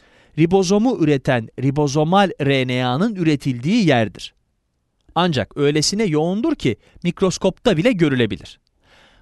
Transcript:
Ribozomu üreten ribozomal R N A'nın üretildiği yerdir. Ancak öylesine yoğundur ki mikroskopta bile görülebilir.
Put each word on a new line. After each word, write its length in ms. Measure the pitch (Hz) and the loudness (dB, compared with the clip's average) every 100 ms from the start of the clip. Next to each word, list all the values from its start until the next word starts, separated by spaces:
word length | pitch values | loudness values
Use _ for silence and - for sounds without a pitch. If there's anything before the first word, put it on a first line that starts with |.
| _ _ _ - | _ _ _ -2
Ribozomu 600 | 165 196 180 208 240 240 | 2 2 2 2 0 0
üreten 480 | 160 143 - 123 113 - | 0 0 0 -2 -4 -4
ribozomal 680 | 127 143 147 143 156 190 196 - | -2 0 0 0 2 2 2 0
R 260 | 139 135 127 | 0 0 0
N 180 | 127 123 | -2 -2
A'nın 300 | 123 220 196 | -2 -2 -2
üretildiği 720 | 160 147 143 120 135 233 180 | 0 0 -2 -4 -2 0 2
yerdir. 460 | 123 107 - - - _ _ _ _ _ _ _ - | 2 0 -6 -18 -20 _ _ _ _ _ _ _ -2
Ancak 420 | 180 135 98 - | 0 0 -4 -2
öylesine 460 | 143 151 147 196 | 0 0 -2 -2
yoğundur 520 | 220 156 165 196 302 294 | -2 0 -2 -2 -2 -2
ki 220 | 135 104 _ - | -2 -4 _ -8
mikroskopta 720 | 175 - 190 - 190 - - 160 | -6 -2 -2 0 -2 -2 0 2
bile 140 | 214 | 2
görülebilir. 680 | 208 160 131 113 95 - - _ _ _ _ _ _ | 2 2 2 0 -2 -12 -20 _ _ _ _ _ _